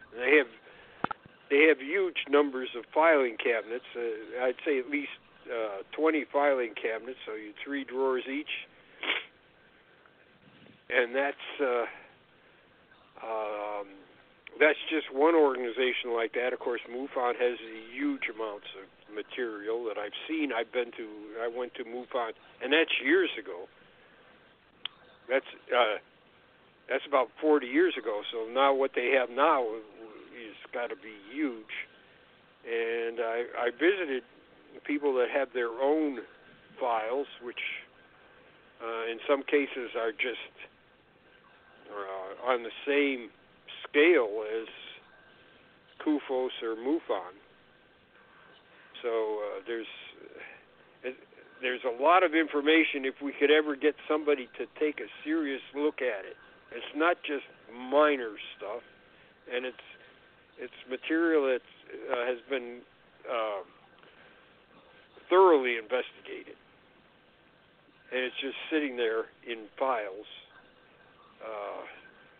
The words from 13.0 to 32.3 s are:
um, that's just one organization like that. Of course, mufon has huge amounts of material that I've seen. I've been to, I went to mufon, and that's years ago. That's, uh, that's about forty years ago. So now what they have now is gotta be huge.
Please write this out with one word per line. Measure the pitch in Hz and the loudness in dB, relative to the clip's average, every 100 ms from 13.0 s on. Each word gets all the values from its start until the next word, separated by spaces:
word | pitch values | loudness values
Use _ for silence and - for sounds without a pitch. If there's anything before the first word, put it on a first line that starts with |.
| _ - | _ -14
um, | 113 110 107 104 104 104 101 98 - - - _ - 113 | -8 -4 -4 -4 -6 -6 -8 -14 -20 -20 -20 _ -8 4
that's | 151 147 - | 4 4 0
just | 160 - | -4 -2
one | 131 151 165 | 4 6 8
organization | 147 127 123 113 127 117 123 117 | 6 4 -2 0 0 0 -2 0
like | 113 | 0
that. | 123 123 | -2 -2
Of | 123 | -2
course, | - 117 - | -2 -4 -6
mufon | 120 139 139 120 120 | -8 -6 -2 0 2
has | 123 117 113 113 113 | 2 0 -8 -14 -12
huge | 123 143 135 - | -4 -2 0 -4
amounts | 110 110 101 - 95 | -4 -6 -8 -12 -16
of | 95 _ - | -18 _ -14
material | 107 101 - 120 107 104 117 117 | -10 -8 -4 -4 -4 -4 -4 -4
that | 101 | -6
I've | 104 - - | -6 -8 -6
seen. | 160 147 | -2 -2
I've | 113 117 | -2 -2
been | 127 120 - | -2 -4 -6
to, | 110 107 107 110 | -12 -12 -12 -6
I | 117 | -4
went | 120 123 - | -4 -6 -8
to | |
mufon, | 117 120 123 131 113 - - - | -10 -10 -6 -4 -4 -8 -18 -10
and | 127 | 2
that's | 151 160 - | 2 4 0
years | 127 180 165 - | 2 2 2 -2
ago. | 98 87 95 _ - _ - - - - _ _ _ _ - - - - - | -10 -12 -12 _ -20 _ -20 -20 -20 -20 _ _ _ _ -14 -14 -20 -16 -2
That's, | 131 - - - | -2 -2 -12 -2
uh, | 120 113 101 - _ _ _ _ _ _ _ - | 2 2 0 -8 _ _ _ _ _ _ _ -4
that's | 135 - | -4 0
about | 139 120 - | 2 2 0
forty | 156 147 127 | 4 4 4
years | 135 180 135 | 2 2 2
ago. | 117 104 104 | -4 -4 -4
So | 117 113 | -6 -4
now | 123 139 | 2 4
what | 135 135 - | 4 2 0
they | 123 135 | 2 4
have | 123 | 2
now | 120 151 147 117 113 107 101 110 101 - | 2 4 4 2 -4 -10 -18 -18 -18 -18
is | 120 110 98 - | -16 -16 -16 -12
gotta | 123 120 - | -8 -6 -8
be | 110 104 98 | -14 -18 -12
huge. | 135 151 113 107 - - - - - _ | -4 -2 -4 -10 -12 -12 -16 -20 -20 _